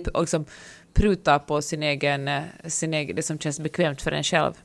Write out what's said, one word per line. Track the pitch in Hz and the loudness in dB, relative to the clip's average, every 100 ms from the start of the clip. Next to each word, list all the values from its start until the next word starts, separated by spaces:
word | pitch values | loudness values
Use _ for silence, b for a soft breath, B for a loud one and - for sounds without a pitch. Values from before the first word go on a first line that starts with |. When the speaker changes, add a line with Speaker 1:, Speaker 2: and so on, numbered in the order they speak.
| 175 | -2
Speaker 1:
Mm. | |
Speaker 2:
och | - | -2
liksom | 165 165 151 B B B B | 0 0 -4 B B B B
pruta | - 208 185 - 143 | 2 4 4 4 2
på | - 147 | 2 -2
sin | 147 156 | -2 -2
egen, | 151 143 143 143 139 | -2 0 0 0 -2
eh, | 143 160 - 165 | -4 -6 -12 -6
sin | - 160 | -4 -2
egen, | 156 143 87 | -2 -2 -4
det | |
som | 156 156 | -4 -4
känns | 156 143 | -4 -4
bekvämt | 156 - 175 139 | -6 0 0 0
för | - | -4
en | 151 | -2
själv. | 143 170 143 - | 0 2 2 -2